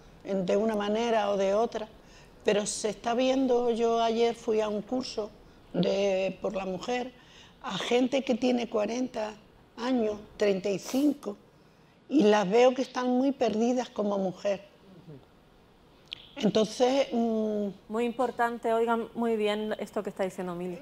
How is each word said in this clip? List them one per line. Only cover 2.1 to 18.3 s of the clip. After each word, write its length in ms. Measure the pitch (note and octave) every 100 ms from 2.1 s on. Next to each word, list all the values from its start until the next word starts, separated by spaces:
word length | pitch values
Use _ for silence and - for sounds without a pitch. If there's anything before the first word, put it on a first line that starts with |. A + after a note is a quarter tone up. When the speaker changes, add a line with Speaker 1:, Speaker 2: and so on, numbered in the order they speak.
| - - -
Speaker 1:
pero 220 | - G#3 G#3
se 220 | - G#3+
está 260 | G3 A#3
viendo, 560 | A#3 C4 C4+ C4 A#3+ B3
yo 320 | A3+ A#3 A3+
ayer 320 | A3+ A3+ A#3
fui 260 | A#3 - G#3+
a 80 | G#3+
un 140 | G#3
curso 480 | G3+ B3+ B3 - G#3+ - - - -
de, 640 | F3 F3+ G3 G3+ F#3+ F#3+ F#3
por 160 | F#3+ F#3+
la 80 |
mujer, 480 | F#3+ F3+ B3 B3 B3+ - - - - -
a 140 | B3+ F3+
gente 460 | - A#3+ B3+ C4+
que 100 | C4
tiene 340 | A3+ B3 A#3+ A3+
cuarenta 640 | A3 G#3 A#3+ B3+ A#3 G#3+ G#3 - - - -
años, 400 | B3 B3+ G#3+ G#3 - -
treinta 340 | G#3 F#3+ G3+
y 80 | F#3
cinco, 580 | - B3+ D4 - G#3 G3+ - - _ _ _ _ -
y 140 | C4+
las 260 | G#3 G#3 F3+
veo 240 | A3+ B3+
que 80 | B3+
están 260 | B3 B3+ B3
muy 220 | B3 C#4
perdidas 580 | C4+ A3+ G#3+ A#3 B3+ A#3
como 260 | - G#3 G3+
mujer. 460 | F#3 F3+ G3+ F#3+ - - - F3 - C3+ - - _ - _ _ - - - - - C#4
Entonces, 720 | D4 A3 G#3+ - B3 C#4 -
mm, 560 | A#3+ A#3 A3 G#3+ G#3 G3+ - -
Speaker 2:
Muy 160 | G#3+
importante, 680 | A#3+ A3+ B3